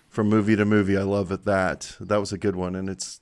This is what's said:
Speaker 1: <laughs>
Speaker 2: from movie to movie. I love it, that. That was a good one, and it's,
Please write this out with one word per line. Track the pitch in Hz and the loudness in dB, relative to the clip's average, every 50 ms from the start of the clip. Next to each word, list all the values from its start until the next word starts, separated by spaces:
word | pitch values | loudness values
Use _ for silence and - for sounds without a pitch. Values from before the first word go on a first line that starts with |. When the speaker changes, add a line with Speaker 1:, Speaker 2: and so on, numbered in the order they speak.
Speaker 1:
<laughs> | _ _ | _ _
Speaker 2:
from | - - 107 104 | -2 0 2 4
movie | 107 110 101 107 110 | 4 4 4 4 4
to | 101 104 | 4 4
movie. | 104 107 104 98 95 98 95 | 4 4 2 4 2 2 0
I | 98 | 0
love | 98 101 101 98 85 | 0 0 -2 -2 -2
it, | 95 92 - | -4 -6 -2
that. | 104 98 95 92 87 76 - - - - - | 0 0 2 2 0 -2 -4 -8 -14 -16 -12
That | 92 90 104 104 | -6 -2 -2 -2
was | 101 - | -2 -2
a | 104 90 | -6 -4
good | - 101 95 | -2 -2 -2
one, | 90 92 90 92 | -2 -2 -4 -4
and | 92 95 95 | -4 -6 -6
it's, | 95 - - - - - | -8 -8 -10 -14 -14 -18